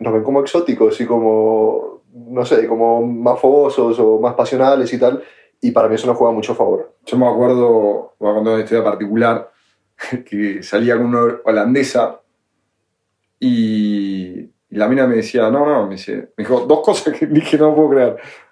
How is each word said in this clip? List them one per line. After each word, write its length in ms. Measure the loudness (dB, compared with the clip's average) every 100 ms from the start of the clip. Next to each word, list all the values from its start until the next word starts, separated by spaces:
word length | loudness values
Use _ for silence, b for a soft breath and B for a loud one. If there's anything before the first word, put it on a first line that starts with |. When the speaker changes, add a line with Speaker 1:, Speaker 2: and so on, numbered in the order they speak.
Speaker 1:
nos 120 | -2
ven 100 | -2
como 180 | 0 -2
exóticos 580 | 0 -2 -2 2 2 2
y 60 | -2
como, 960 | 0 2 2 2 2 0 -2 -6 -12 _
no 320 | -20 -8 -6
sé, 220 | 0 0 2
como 320 | 0 2 2 -2
más 340 | -2 0 2
fogosos 580 | 2 4 2 0 0 2
o 220 | 2 2
más 140 | 0
pasionales 580 | 0 -2 0 2 2 0
y 60 | 0
tal, 260 | 0 0 B B B _
y 120 | 0
para 160 | 2 2
mí 80 | 0
eso 100 | 0
nos 100 | 0
juega 160 | 0
mucho 200 | 0 -4
a 20 |
favor. 380 | -2 -2 -2 -6 _
Speaker 2:
Yo 140 | -6 0
me 80 | 0
acuerdo, 840 | 2 0 2 2 2 0 -2 -8 -6
voy 100 | -2
a 40 |
contar 180 | -2 0
una 80 | -2
historia 220 | -2 -2
particular, 680 | 0 -4 -4 0 0 -2 -8 _ _ _ _
<laughs> 340 | -18 -12 -12
que 380 | -8 -6 -6 -6
salía 340 | -4 -2 0 0
con 100 | 0
una 320 | 0 0 0
holandesa 760 | -2 0 2 0 0 -2 -2 -6 _ _ _ _ _ _ _ _ _ _ _ _
y, 960 | -2 0 0 0 0 -2 -4 -6 -8 -12
y 100 | -16 _ _
la 180 | -4 0
mina 180 | 2 2
me 100 | 0
decía, 340 | 0 0 2
no, 160 | 2 2
no, 200 | 0 -2
me 80 | -8
dice, 340 | -10 -10 -10 -10
me 80 |
dijo 160 | -2 0
dos 200 | 2 2
cosas 320 | 2 0 -2
que 120 | -4 0
<laughs> 0 |
dije, 320 | 0 0 2
no 160 | 4
puedo 160 | 4 4
creer. 260 | 2 2 B B B B